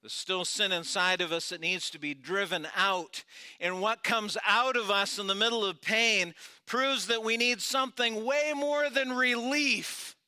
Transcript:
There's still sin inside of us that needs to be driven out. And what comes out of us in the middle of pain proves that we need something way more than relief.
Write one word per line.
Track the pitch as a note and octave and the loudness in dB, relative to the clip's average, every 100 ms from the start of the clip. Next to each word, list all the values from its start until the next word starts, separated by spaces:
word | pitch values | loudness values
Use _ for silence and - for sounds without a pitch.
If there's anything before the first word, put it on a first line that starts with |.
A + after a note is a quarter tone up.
There's | A2 | -10
still | - - F#3 F3 | -10 -2 -2 -2
sin | - G3+ | 0 0
inside | F3+ E3 G3 F3+ F#3 | 0 -2 2 2 4
of | F3 | 2
us | E3 - | 2 -2
that | F3 | -4
needs | E3 F3+ - | -2 -2 -4
to | D#3+ | -6
be | D3 C#3 | -6 -6
driven | C3 G3 G3 F3 D#3 - | -2 0 0 -2 -2 2
out. | G3 F#3 D#3+ - - - - - | 2 2 -2 -12 -16 -20 -20 -6
And | F3 F#3 | -4 0
what | G3+ A3+ | -2 0
comes | - A#3 G#3 D#3+ | 0 0 0 -2
out | G3+ G#3 B3+ B3 | 2 4 4 0
of | G#3 | 2
us | G3+ G3 - | 2 2 -2
in | G3 | -2
the | G3 | 0
middle | A3 A#3 | 2 2
of | G3+ E3+ | -2 -2
pain | - A3 A#3 G#3 F3 - - - - | -2 2 4 2 0 -6 -20 -20 -4
proves | A#3+ C4 C4 F#3 | 0 0 0 0
that | A3+ | -2
we | A3 A3+ | 0 0
need | A#3+ A#3+ | 0 0
something | - C4+ C4 - A#3+ A3 | -2 0 -2 -2 -2 -2
way | A3+ C#4+ D4+ | 0 0 0
more | D4 C#4+ D4 D4 | 0 0 0 0
than | B3+ C4 | 0 0
relief. | B3+ B3+ A#3+ A#3+ C#4+ C#4+ A#3 - - - - | 2 2 2 0 0 2 0 -4 -10 -12 -16